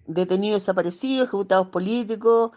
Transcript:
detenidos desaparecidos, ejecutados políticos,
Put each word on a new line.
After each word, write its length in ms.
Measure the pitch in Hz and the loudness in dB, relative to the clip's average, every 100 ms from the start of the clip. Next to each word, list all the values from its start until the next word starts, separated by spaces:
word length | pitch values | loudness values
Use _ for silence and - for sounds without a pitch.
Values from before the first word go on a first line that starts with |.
| - | -8
detenidos 560 | 165 180 185 208 208 | -4 0 0 0 0
desaparecidos, 680 | 202 185 175 175 262 262 247 | 0 -2 -2 -4 -2 0 0
ejecutados 400 | 196 196 190 185 | -2 2 2 2
políticos, 840 | 180 185 233 214 220 220 233 226 | -2 -2 -2 -2 0 4 4 2